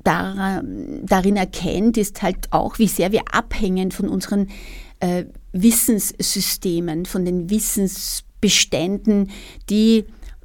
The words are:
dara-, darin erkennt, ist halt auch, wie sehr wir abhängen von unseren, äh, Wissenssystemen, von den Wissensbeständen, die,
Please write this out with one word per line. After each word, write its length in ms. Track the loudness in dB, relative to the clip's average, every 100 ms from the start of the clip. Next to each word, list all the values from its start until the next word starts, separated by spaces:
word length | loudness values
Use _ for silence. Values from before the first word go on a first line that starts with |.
dara-, 600 | 0 0 0 -2 -2 -2 -4 -8 -8 -10
darin 320 | 2 4 4 2
erkennt, 600 | 0 -2 -2 2 2 2
ist 260 | -2 -2
halt 280 | -2 -2 -2
auch, 280 | -2 -2 2
wie 80 | 2
sehr 240 | 2 2
wir 100 | 0 0
abhängen 600 | -2 -2 -2 0 0 0
von 180 | -2 -2
unseren, 380 | -2 -2 0 -2 -6 -16 -16 -18 -6
äh, 240 | -2 -2 -4 -12 -8
Wissenssystemen, 1500 | 4 4 6 2 0 0 -4 -4 -2 -2 -4 -2 -2 -2 -4 -4
von 200 | -2 0
den 240 | -2 0
Wissensbeständen, 1800 | -2 0 0 -2 -2 -6 -8 -10 -2 2 2 2 0 0 0 2 2 2 -4 -16 -18 -2
die, 360 | 4 6 6 2 -8 -18 -18